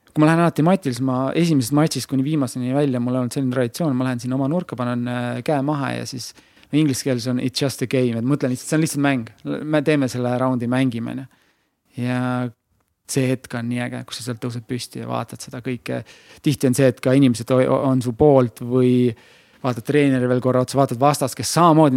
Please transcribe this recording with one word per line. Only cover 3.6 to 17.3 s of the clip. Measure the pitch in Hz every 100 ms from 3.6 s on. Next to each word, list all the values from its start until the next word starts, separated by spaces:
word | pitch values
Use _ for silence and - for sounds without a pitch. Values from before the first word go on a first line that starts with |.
| 120 - 165 127
ma | 127
lähen | 120
sinna | 120 131
oma | 135
nurka, | 175 170 120
panen, | 123 123 120
äh, | 123 123 120
käe | 123 147
maha | 139 151 127 120
ja | 120
siis | 127 - - _ _ _
inglise | 143 156 127 139
keeles | 123 120
on | 123
"It's | 127 -
just | 143 -
a | 123
game", | 135 123 117
et | 120
mõtlen | 143 131
lihtsalt, | 127 -
see | 156
on |
lihtsalt | 160 143 143
mäng. | 135 110 - 147 143
Me | 151 151
teeme | 147 151 131
selle | 123 123 123
raundi, | 131 127 120
mängime, | 127 135 113 120
on | 123
ju. | 135 _ _ _ _ _ _ -
Ja | 123 123 127 123 123 - _ _ _ _ -
see | - 127
hetk | 127 -
on | 120 117
nii | 123
äge, | 123 123 120
kus | -
sa |
sealt | 117 117
tõused | 123 120 113
püsti | 123 - 131
ja | 117
vaatad | 123 117 120
seda | - 131
kõike. | 131 123 - 123 - - _ -
Tihti | 156 139 135
on |
see, | 123 135
et | 120
ka | 131
inimesed | 131 139